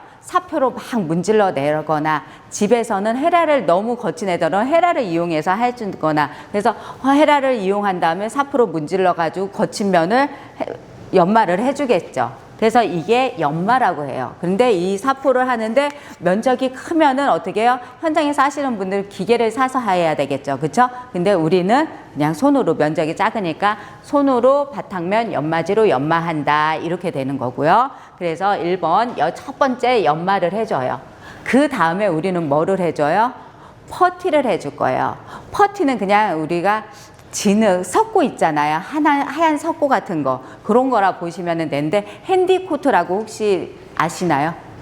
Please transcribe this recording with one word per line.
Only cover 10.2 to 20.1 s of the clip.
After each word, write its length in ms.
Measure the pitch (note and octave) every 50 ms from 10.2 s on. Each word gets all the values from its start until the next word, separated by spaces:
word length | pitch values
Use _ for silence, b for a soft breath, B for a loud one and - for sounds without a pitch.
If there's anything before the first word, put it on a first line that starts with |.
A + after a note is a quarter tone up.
| C#4 C#4 B B B B B -
해-, 60 | - - - - - - - - - - -
연마를 460 | F#3 E3+ F3+ A3 A3+ A3 F3 F3 F#3
해주겠죠. 840 | A#3+ C4+ C#4 - D4 A#3+ A3+ E3+ - - - C3 A#2 A#2 B2+ - - - -
그래서 260 | - G#3+ A3+ G#3 B3 A3+
이게 520 | F3 F3 E3+ D3 F#3 A3+ B3 C4 B3+ -
연마라고 680 | - D#3 C#3+ D3+ E3 F3+ G#3 B3 C4 A#3+ F#3+ E3+ C#3 D3
해요. 280 | C3+ B2 B2+ B2+ A2+ - -
근데 320 | - E3+ F#3+ F#3+ B3 B3
이 260 | G#3+ E3+ F3 F#3+ G3
사포를 520 | F#3+ - C4+ C4+ C4+ - C#4+ B3 B3+ B3+ B3+
하는데 400 | B3 A3+ A3 A3 A3+ C4+ C#4+ C#4+ B B B B B B
면적이 520 | D#3+ E3+ F#3 G#3+ A3+ C4 B3+ - C4 B3+
크면은 580 | C4 - - - E4+ D#4 D#4+ C#4+ C4 C4+ C#4+ B3+
어떻게 340 | F#3 E3 - F#3+ E3+ G#3 A3+
해요? 160 | A#3+ B3 B3+ B B B B
현장에서 440 | - D#4+ D4+ E4+ D4+ D4 D4 - C4+
하시는 340 | C#4+ C#4+ D4+ C#4 C4+ A#3
분들 320 | F#3+ G3 F#3+ G3 G3+ G3 G3+
기계를 420 | - - F#3 F#3+ A#3 A#3 A#3 A3
사서 280 | A3 B3+ C4 B3+ C4 C4
해야 340 | A#3+ G#3 F#3 F3+ E3+ D#3+